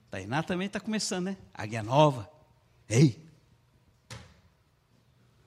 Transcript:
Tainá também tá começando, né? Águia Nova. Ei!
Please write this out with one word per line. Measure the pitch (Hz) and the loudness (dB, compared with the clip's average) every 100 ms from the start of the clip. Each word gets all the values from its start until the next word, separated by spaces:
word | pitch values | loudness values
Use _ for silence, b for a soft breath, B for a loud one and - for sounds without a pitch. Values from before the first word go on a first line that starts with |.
| - | -14
Tainá | 98 95 139 | -12 -6 -4
também | 160 180 196 | -4 -6 -6
tá | 202 | -8
começando, | - 214 - 185 180 | -6 -6 -4 -4 -4
né? | 190 - | -8 -14
Águia | - 107 113 | -14 -8 -8
Nova. | 107 135 151 131 101 - _ _ _ _ - | 0 4 4 4 -10 -18 _ _ _ _ 0
Ei! | 110 151 - - - _ _ _ _ _ _ - - - - _ _ _ _ _ _ _ _ _ _ | 6 6 4 -16 -20 _ _ _ _ _ _ -20 -20 -20 -20 _ _ _ _ _ _ _ _ _ _